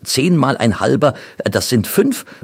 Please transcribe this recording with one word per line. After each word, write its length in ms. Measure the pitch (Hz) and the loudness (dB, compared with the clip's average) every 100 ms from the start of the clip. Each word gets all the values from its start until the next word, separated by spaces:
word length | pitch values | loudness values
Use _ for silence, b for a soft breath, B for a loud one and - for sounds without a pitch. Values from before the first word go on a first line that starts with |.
zehn 320 | - - 180 175 | -6 -2 2 2
mal 200 | 135 135 | 2 0
ein 220 | 117 - | 0 0
halber, 360 | 98 135 143 - B B | 0 2 2 0 B B
das 260 | - 101 - | -4 -2 0
sind 180 | 123 - | 0 0
fünf, 380 | - 277 254 - B | 0 0 0 -8 B